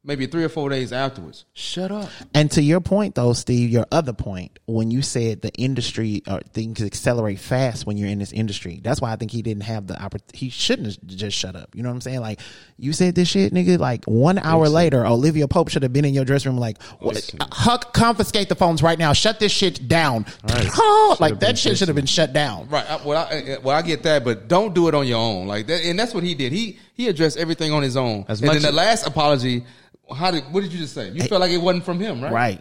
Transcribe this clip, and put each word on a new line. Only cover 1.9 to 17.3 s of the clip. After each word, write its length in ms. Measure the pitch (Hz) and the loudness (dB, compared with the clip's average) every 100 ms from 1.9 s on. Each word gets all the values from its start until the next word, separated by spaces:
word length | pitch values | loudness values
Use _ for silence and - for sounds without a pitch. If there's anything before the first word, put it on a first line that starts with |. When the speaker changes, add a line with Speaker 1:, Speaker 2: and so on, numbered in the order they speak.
Speaker 1:
up. 180 | 208 190 - - | -6 -10 -14 0
Speaker 2:
And 160 | 151 151 | 2 4
to 100 | - | 4
your 180 | 143 175 | 4 2
point, 360 | 170 196 202 - | 2 0 0 0
though, 160 | 123 | 2
Steve, 380 | 120 - 123 120 | 0 0 0 2
your 160 | 117 - | 2 2
other 220 | 156 143 | -2 -2
point, 480 | 104 - 92 90 _ - | -8 -8 -8 -12 _ -6
when 220 | 113 113 | -2 0
you 100 | 123 | -2
said 400 | 139 127 113 104 | -2 -2 -2 -4
the 100 | 110 | -8
industry 680 | - 127 127 117 - 113 104 - | -4 -2 -2 -4 -4 -4 -4 -6
or 140 | 98 - | -8 -6
things 280 | - 113 110 | -8 -8 -6
accelerate 600 | 101 - 135 120 107 95 | -6 -2 -2 0 -2 -6
fast 460 | - 127 131 110 - | -4 -2 -2 -4 -6
when 80 | 104 | -4
you're 120 | 101 | -4
in 120 | 101 | -4
this 100 | 98 | -4
industry, 460 | - 110 101 87 85 | -4 -4 -4 -10 -8
that's 160 | 113 131 | -4 -2
why 100 | 123 | -2
I 40 | 110 | -6
think 160 | 110 | -6
he 100 | 117 | -6
didn't 220 | 110 104 | -4 -6
have 240 | 104 110 95 | -6 -8 -8
the 60 | |
oppor-, 260 | 92 98 101 _ | -10 -10 -12 _
he 160 | - 131 | -10 -10
shouldn't 380 | - - - 107 | -4 -2 -2 -4
have 40 | 95 92 | -10 -14
just 280 | 92 104 98 | -10 -6 -6
shut 200 | 92 87 | -8 -12
up. 180 | - | -16
You 80 | - | -8
know 60 | 123 | -6
what 80 | 123 | -6
I'm 40 | |
saying? 180 | 123 127 | -8 -8
Like, 180 | 110 104 - - - _ | -6 -10 -14 -20 -20 _
"You 160 | 131 | -6
said 240 | 160 180 175 | 2 2 4
this 100 | 175 | 2
shit, 260 | 196 196 | 4 4
nigga." 280 | 180 180 175 | 4 4 4
Like, 240 | 131 120 | 2 -2
one 340 | - 110 147 190 | 2 4 4 4
hour 280 | 156 160 156 | 4 4 6
Speaker 3:
Fix 40 | |
it. 40 | |
Speaker 2:
later, 300 | 156 170 131 117 | 6 4 4 4
Olivia 420 | 120 151 156 139 | 4 4 4 2
Pope 220 | 175 156 | 2 2
should 120 | 156 | 0
have 100 | 135 | 2
been 120 | 131 | 2
in 100 | 147 | 2
your 100 | 135 | 2
dressing 280 | 131 139 135 | 2 0 0
room 80 | 127 | -2
like, 200 | 117 104 - - | -2 -6 -16 -6
"What? 160 | - 104 | -4 -4
Speaker 3:
Listen. 240 | - | -10